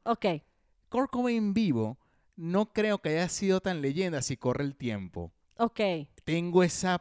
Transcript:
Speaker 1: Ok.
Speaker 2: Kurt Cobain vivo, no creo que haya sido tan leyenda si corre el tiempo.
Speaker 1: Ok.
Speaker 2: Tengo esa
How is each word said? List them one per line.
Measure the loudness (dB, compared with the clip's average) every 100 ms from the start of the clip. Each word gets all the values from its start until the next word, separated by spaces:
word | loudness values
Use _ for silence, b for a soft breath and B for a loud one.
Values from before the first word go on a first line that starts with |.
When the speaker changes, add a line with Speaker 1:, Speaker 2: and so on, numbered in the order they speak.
Speaker 1:
Ok. | -4 0 0 -2 -8 _ _ _ _
Speaker 2:
Kurt | -2 -2
Cobain | -2 0 0 0
vivo, | 2 2 2 0 -6 _ _ _ -10
no | -2 0 0
creo | 0 0 0
que | 0
haya | 0 0
sido | 0 2 2
tan | 0 -2
leyenda | -2 0 -2 -2
si | -4 -2
corre | -2 -2
el | -4 -4
tiempo. | -4 -4 -6 -10 -12 -14 _ -2
Speaker 1:
Ok. | 0 0 -2 -2 -6 -12
Speaker 2:
Tengo | -4 -2 2 4
esa | 4 2 -2 -2